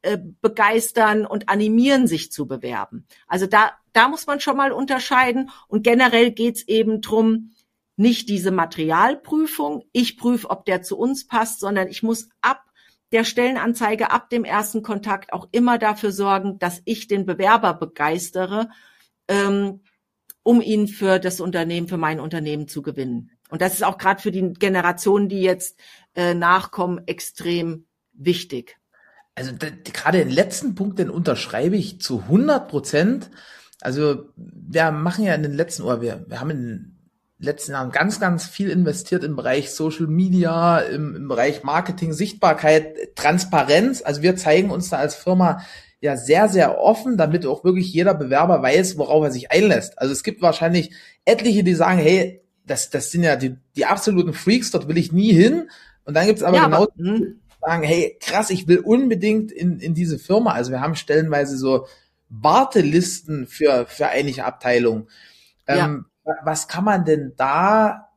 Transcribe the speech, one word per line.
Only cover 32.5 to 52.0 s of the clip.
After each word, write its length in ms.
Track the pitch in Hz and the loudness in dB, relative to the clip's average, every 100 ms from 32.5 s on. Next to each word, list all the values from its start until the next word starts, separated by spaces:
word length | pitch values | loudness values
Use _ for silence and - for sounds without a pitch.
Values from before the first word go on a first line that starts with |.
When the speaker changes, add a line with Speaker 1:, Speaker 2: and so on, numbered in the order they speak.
| 285 - | 2 0
Speaker 2:
Prozent. 640 | 143 - 147 190 262 - - - - _ _ | -8 -2 0 0 -2 -8 -20 -20 -20 _ _
Also 460 | - 135 151 135 - - | -8 -2 -2 -2 -8 -20
wir 540 | - - - 160 160 | -20 -20 -4 0 0
machen 320 | 151 170 180 | 0 -4 -2
ja 100 | 208 | -2
in 80 | 151 | 0
den 100 | 151 | -2
letzten, 280 | 143 165 - | -4 -6 -6
oder 180 | - 117 | -4 -4
wir, 240 | 117 - - | -4 -8 -12
wir 120 | 117 | -10
haben 100 | 151 | -8
in 80 | 147 120 | -6 -8
den 320 | 110 - _ _ _ _ _ | -10 -14 _ _ _ _ _
letzten 340 | 139 147 - | -8 -8 -8
Jahren 180 | 139 127 | -8 -4
ganz, 300 | 139 180 208 | 0 -2 0
ganz 260 | 190 170 - | 0 -2 -4
viel 240 | - 196 | -6 -2
investiert 540 | 180 165 - - 180 | 2 0 -2 -4 -4
im 100 | 147 135 | -2 -4
Bereich 360 | 127 135 143 | -2 -2 -2
Social 340 | - 156 156 160 | -4 -4 -2 0
Media, 720 | 160 190 180 165 165 170 165 | 0 2 2 2 2 4 4
im, 360 | - 147 151 - | 2 -4 -6 -8
im 120 | 139 | -4
Bereich 360 | 117 135 151 | 0 0 0
Marketing, 480 | 139 160 185 180 165 | -2 -2 -2 -6 -6
Sichtbarkeit, 1040 | 156 214 - 180 151 151 156 156 156 - - | -4 -6 2 2 4 4 4 2 -14 -14 -2
Transparenz. 840 | 143 180 - 165 135 156 240 262 | 2 2 2 0 4 4 4 -2
Also 180 | - 143 | -6 0
wir 140 | 170 185 | 0 2
zeigen 340 | 160 165 196 | 2 2 2
uns 200 | 156 180 | -4 -4
da 80 | 147 | -4
als 160 | 151 | -4
Firma 480 | - 180 185 180 - - - _ _ | -4 0 2 2 0 -10 -20 _ _
ja 160 | 147 131 | -4 -4
sehr, 320 | 123 160 214 | 2 4 4
sehr 300 | 185 151 - | 4 4 4
offen, 380 | - 226 254 220 | 2 2 0 0
damit 300 | 151 170 156 | 2 0 -2
auch 180 | 151 | 0
wirklich 280 | 180 185 185 | 0 0 0
jeder 220 | 156 185 | 2 2
Bewerber 480 | 165 135 135 175 160 | 0 0 2 4 4
weiß, 360 | 127 156 185 160 | 4 2 2 -2
worauf 260 | 131 151 | 2 2
er 60 | 147 | 2
sich 200 | 127 - | -4 0
einlässt. 480 | 160 208 123 - - | 4 4 2 -2 -4
Also 140 | 135 | -4
es 100 | 139 | -2
gibt 200 | - - | -6 2
wahrscheinlich 500 | 175 - 165 175 - - - _ | 2 2 0 0 -2 -12 -20 _
etliche, 400 | - 226 226 208 | 2 4 4 4
die 100 | 180 | 4
sagen, 240 | 175 180 | 4 4
„Hey, 440 | 185 | 4